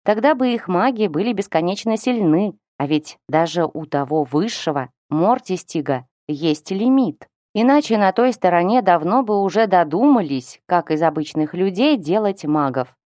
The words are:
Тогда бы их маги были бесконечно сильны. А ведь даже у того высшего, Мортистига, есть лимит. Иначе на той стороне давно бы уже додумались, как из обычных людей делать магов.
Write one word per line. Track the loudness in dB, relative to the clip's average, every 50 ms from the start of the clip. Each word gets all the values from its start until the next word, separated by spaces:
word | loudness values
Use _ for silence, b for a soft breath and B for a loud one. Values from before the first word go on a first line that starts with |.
| _
Тогда | -2 0 2 2 2 2
бы | 2 0 0 -2
их | -2 -2 -2
маги | 0 0 0 0 0 0 -2
были | -2 -2 -2 -2 -2 -2
бесконечно | -4 -4 -4 -2 -2 -2 -2 -4 -4 -4 -4 -4
сильны. | -2 -2 -2 -2 0 2 2 2 2 0 -2 -6 -10 _ _ _ -8
А | -4
ведь | -2 -2 -2 -4 -6 -12 -20 _ -2
даже | 0 0 0 0 0 -2 -2
у | -2 -4 -8 -8
того | -6 -4 -4 -4 -2 -2 -2 -2
высшего, | 0 0 -2 -2 -2 -4 -6 -6 -4 -4 -4 -6 -8 _ _ _ _
Мортистига, | -2 0 2 2 2 0 -2 -4 -6 -6 -6 -6 -6 -6 -2 -2 -4 -4 -4 -10 _ _ _
есть | -10 -8 -2 -2 -2 -2 -2 -4 -6 -4
лимит. | -2 0 2 2 2 2 0 -4 -8 -14 -20 _ _ _ _ -2
Иначе | 0 2 4 4 4 2 2 0
на | 2 2 2 2
той | 2 2 2 0
стороне | 0 0 2 2 2 2 2 2 2 4
давно | 4 2 2 2 0 0 0 0
бы | 0 0 0
уже | 0 0 0 0 2
додумались, | 2 2 2 2 2 0 2 4 4 4 4 2 0 -2 -4 -6 -8 -14 -20 _
как | -2 -2 -2 0 0
из | 0 0
обычных | 2 0 0 -2 -4 -4 -4 -4 -4 -2 -2
людей | -2 -2 -2 0 0 2 2 2
делать | 0 0 -2 0 0 0 -2 -2 -4 -4
магов. | -2 0 0 0 0 -2 -2 -4 -6 _ _ _